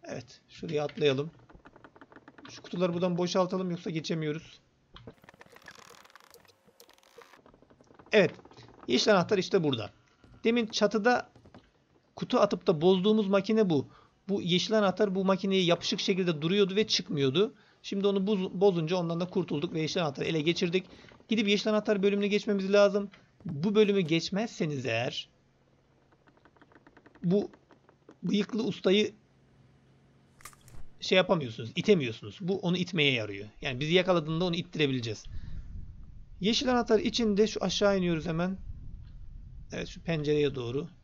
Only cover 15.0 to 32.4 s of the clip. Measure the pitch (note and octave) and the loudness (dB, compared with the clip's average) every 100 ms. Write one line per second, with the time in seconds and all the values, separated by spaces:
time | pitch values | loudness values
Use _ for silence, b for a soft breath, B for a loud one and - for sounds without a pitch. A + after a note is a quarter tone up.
15 | G#3+ F#3+ F#3+ F#3+ G3 F#3+ F3 E3+ - G#3+ | 0 2 0 0 2 2 2 2 0 -4
16 | - F#3 F3+ D#3+ D#3+ G3+ G3 F#3+ G#3 - | 0 0 0 0 0 2 2 2 0 0
17 | - E3 C#3 C3+ A3 - b b - G3 | -2 0 0 2 0 -2 b b -8 -2
18 | G3 G3 F#3+ G#3 F#3+ F#3 G3+ F3 D#3 F#3 | 0 2 0 0 -2 2 4 4 0 -2
19 | F3 E3+ F3 F#3+ E3 D#3+ D#3+ E3 D#3 F#3+ | -2 -4 -4 -4 -2 -4 -4 -4 -2 -2
20 | E3 C3+ D3 D#3+ D3+ E3+ F3+ F3+ - B | -4 -4 -2 0 0 0 0 -2 -4 B
21 | B B _ A3 G3+ G3+ A3 G#3+ G#3 G#3 | B B _ 0 2 2 2 0 0 2
22 | G3+ G3+ G3+ G#3 G3+ G3+ F#3+ G3+ G3+ G3+ | 2 2 0 0 0 -2 2 6 6 4
23 | G2+ b b _ - C#3+ F3+ G#3 G#3+ G3+ | -4 b b _ -10 -4 0 4 4 4
24 | E3 E3 E3 F#3 A#3+ - D#3+ C#3+ B2 A2+ | 2 0 0 -4 -6 -4 -4 -2 -2 -2
25 | B2+ D#3 - _ _ _ _ _ _ _ | -2 -6 -12 _ _ _ _ _ _ _
26 | _ _ _ _ _ _ _ - - _ | _ _ _ _ _ _ _ -20 -20 _
27 | - - F3 G3 - - _ _ _ _ | -20 -6 0 2 0 -10 _ _ _ _
28 | _ - F3 G3 G3+ A3 A3+ - - G3 | _ -10 -2 0 0 -2 -4 -2 2 2
29 | G#3+ - _ _ _ _ _ _ _ _ | 2 -4 _ _ _ _ _ _ _ _
30 | _ _ _ _ - - - - - - | _ _ _ _ -20 -20 -18 -12 -12 -10
31 | - F#3+ F#3 F#3 C3 A2 A2+ F3 F3 G3 | 2 2 4 2 0 -8 -10 -4 2 4
32 | B2 A2 G#2+ G2 | 2 -6 -12 -10